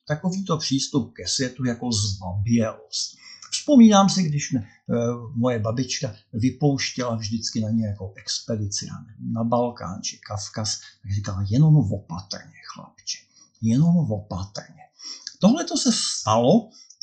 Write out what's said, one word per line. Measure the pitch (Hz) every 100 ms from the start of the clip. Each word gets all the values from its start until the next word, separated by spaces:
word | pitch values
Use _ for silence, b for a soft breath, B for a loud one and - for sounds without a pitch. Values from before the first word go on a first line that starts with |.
| -
takovýto | 151 185 190 190 156
přístup | - 139 - 143 110
ke | - -
světu | - 127 - 127
jako | 117 123
zbabělost. | 107 104 95 90 98 110 117 110 - - - - B B B B
Vzpomínám | - - 277 226 196 196
si, | 160
když | 160 147 -
mě, | 127
eh, | - _ - 117 117 120 117 117
moje | 123 117
babička | 110 123 131 - 117 - _
vypouštěla | 117 127 - 147 135 - - 123 113
vždycky | 104 113 - 117
na | 107
nějakou | 113 107 101 95 -
expedici, | - - - 110 101 - 101
já | 98 -
nevím, | 127 123
na | 113
Balkán | 117 120 120 - 87 95
či | - -
Kavkaz, | - 104 - 113 107 - B B
tak | 98
říkala: | 101 101 98 101
"Jenom | 120 156 151
opatrně, | 101 98 - 87 - - - - -
chlapče, | - - _ - - _ b b _
jenom | 110 123 170 175 120
opatrně." | 104 - 90 98 - - - - B B B B -
Tohle | 190 311 339
to | 311
se | 254
stalo | - - - 107 113 123 226 - B B _